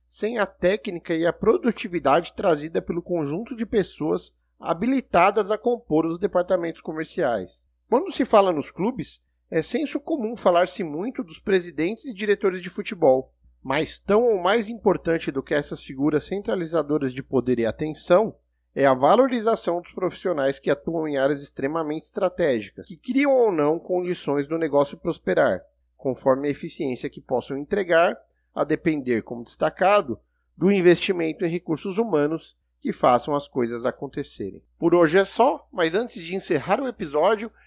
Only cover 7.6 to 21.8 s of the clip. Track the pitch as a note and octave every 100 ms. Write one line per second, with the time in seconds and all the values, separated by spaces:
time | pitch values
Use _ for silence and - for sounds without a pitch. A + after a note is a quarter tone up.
7.6 | _ _ - A#3 F#4+ - C4 A3 G3 D#3
8.6 | - - G3 B3+ D3 - _ _ - E3+
9.6 | D#3 A#3+ D4 D4 - D#4+ G#3+ A#3 G3 F3
10.6 | F3+ - F3 D3 A3 - F3+ - - F#3+
11.6 | F3 C#3+ E3 A3+ D4 F#3+ G#3 G3+ G3 F#3
12.6 | F3+ - G3+ F#3 D#3 C3 C3 _ _ _
13.6 | C3 D3 D3+ - - G#3 A#3+ G3+ F3 A3+
14.6 | G#3 A#3 G#3+ E3+ - E3 D#3+ C3+ - D3+
15.6 | C#3+ D#3 - C3+ D3 D3 - G3 G3+ G#3
16.6 | D#3+ E3 C#3+ D3+ C#3 B2+ - C3 A#2+ A#2+
17.6 | A2+ - D#3 D3+ - F3 G#3+ - _ _
18.6 | _ - C#3 C3 C#3 G#3 C4 B3 G#3+ A3
19.6 | - F3 F3 - F3+ - F#3+ D#3 C3+ C#3
20.6 | - C#3+ - E3 D#3 C#3+ C3+ D3 C#3+ -
21.6 | C3+ D#3+